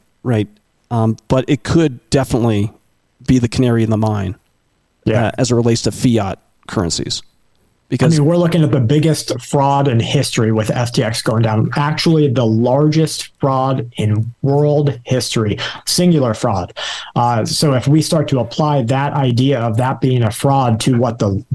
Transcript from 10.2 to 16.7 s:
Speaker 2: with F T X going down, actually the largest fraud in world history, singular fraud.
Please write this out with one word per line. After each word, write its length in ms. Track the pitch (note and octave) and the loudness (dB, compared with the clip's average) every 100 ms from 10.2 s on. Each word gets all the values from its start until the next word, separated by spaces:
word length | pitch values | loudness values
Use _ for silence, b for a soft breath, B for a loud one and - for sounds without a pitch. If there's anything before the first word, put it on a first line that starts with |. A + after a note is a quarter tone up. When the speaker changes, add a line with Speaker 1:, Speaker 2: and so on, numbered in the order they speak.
| - - A2 | -2 0 0
Speaker 2:
with 200 | A2 A2 | 0 0
F 200 | B2 A#2+ | -2 -2
T 120 | - | -2
X 180 | A#2 A#2 | -2 -2
going 220 | - A2+ | -2 0
down, 260 | A2+ G#2+ - - | 0 0 0 0
actually 520 | D3 D#3 F3 D#3+ D3 | -2 0 2 2 2
the 180 | B2 A2+ | 2 0
largest 840 | A2 B2 C3+ D3+ D#3 D#3 - - - | 2 2 2 2 2 0 -4 -12 -4
fraud 540 | C#3 C3 C3 C3 A#2+ - | -2 0 0 -2 -6 -4
in 360 | G#2+ G#2 A2 - | -2 0 -4 -4
world 580 | C#3 C#3+ D3 D3 C#3+ A#2+ | -2 2 2 2 0 -4
history, 560 | - B2+ - A#2+ G#2+ - B B - | -2 -2 -2 -2 -2 -2 B B -6
singular 480 | - F3+ D#3+ B2 | 0 4 4 2
fraud. 400 | G#2+ B2 F#2+ F2 | 0 -2 -2 -6